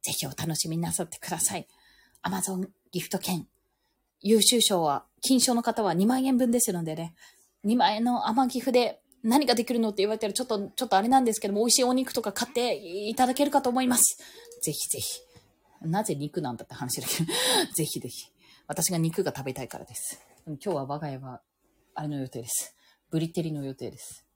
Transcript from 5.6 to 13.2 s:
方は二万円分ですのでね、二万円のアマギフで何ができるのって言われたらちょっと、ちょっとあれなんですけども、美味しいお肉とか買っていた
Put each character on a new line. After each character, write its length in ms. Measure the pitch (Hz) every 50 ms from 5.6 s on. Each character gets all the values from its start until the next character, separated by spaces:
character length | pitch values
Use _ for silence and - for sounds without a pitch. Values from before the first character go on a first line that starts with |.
| 233
方 200 | 240 226 - 214
は 120 | 190 160
二 120 | 170 190
万 180 | 220 254 262 262
円 120 | 269 262
分 140 | 240 254 240
で 100 | 233 247
す 120 | 233 - 180
の 120 | 175 165
で 100 | 160 156
ね、 200 | 160 165 170 - _ - - _ _ _ _ _ _ -
二 120 | 208 226
万 180 | 247 226 190 214
円 100 | 214 233
の 240 | 247 247 240 - 220
ア 40 | 226
マ 140 | 254 269
ギ 140 | 240 - 254
フ 120 | - 277 240
で 280 | 247 240 220 - - _ _ _ _ -
何 240 | 220 240 269 302
が 80 | 247 240
で 100 | 226 226
き 80 | - 254
る 80 | 240
の 100 | 226 220
っ 20 | 202
て 100 | 202 190
言 60 | 208
わ 60 | 220
れ 40 | 220
た 80 | 226
ら 60 | 208 202
ち 80 | -
ょ 40 | 254
っ 20 |
と、 240 | - 220 202 202 190
ち 120 | - - 254
ょ 40 |
っ 20 | 233
と 80 | 208
あ 60 | 190 202
れ 60 | 233
な 120 | 262 269
ん 40 | 254
で 80 | 233 214
す 80 | -
け 80 | - 202
ど 60 | 202
も、 60 | 208
美 40 | 226
味 60 | 240 226
し 60 | -
い 60 | 254
お 80 | 247 254
肉 200 | 262 262 254 -
と 100 | 254 226
か 100 | 214 196
買 160 | - - -
っ 40 | -
て 560 | 247 240 240 190 143 - 170 175 196 208 208
い 60 | 226
た 120 | -